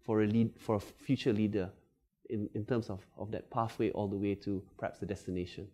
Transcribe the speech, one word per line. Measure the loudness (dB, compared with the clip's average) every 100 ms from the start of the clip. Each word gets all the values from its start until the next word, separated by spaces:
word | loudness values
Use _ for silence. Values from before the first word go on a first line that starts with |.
for | 4 4
a | 6
lead, | 4 4 0
for | 0 0
a |
future | 0 -12 0 2 4
leader | 4 2 2 -4 -8 _ _ _ _ -6
in, | -4 -4
in | -6 0
terms | 0 0
of, | -8 -12 -12
of | -8
that | -8 -4
pathway | -2 -2 0 0
all | 0 -2
the | 0
way | 0
to | -2 -2 -4 -6 -8
perhaps | -8 -6
the | -6
destination. | -6 -4 -4 -4 -8 -14